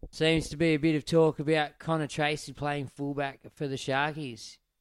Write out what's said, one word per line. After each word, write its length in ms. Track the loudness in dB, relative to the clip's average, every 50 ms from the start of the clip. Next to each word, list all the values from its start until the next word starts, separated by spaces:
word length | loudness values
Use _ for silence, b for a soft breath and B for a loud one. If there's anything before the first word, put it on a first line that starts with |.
| -16 -12
Seems 360 | -4 0 2 2 4 2 0 -2
to 60 | -2
be 120 | 2 2
a 100 | 4 4
bit 180 | 4 4 2 2
of 80 | 2 0
talk 360 | 2 4 6 6 6 4 0
about 380 | 0 2 2 2 2 -2 -6 -10
Connor 280 | -4 -2 0 0 -2
Tracy 460 | -2 -2 0 0 0 0 -2 -6 -12 -10
playing 340 | -6 -4 -4 -2 -4 -6
fullback 520 | -8 -8 -6 -6 -4 -2 -2 -4 -4 -6 -10 -18 -16 _
for 140 | -6 -6
the 80 | -4 -4
Sharkies. 840 | -6 -2 0 0 2 2 0 -2 -6 -8 -10 -10 -12 -16 -18 -18 _ _ _ _ _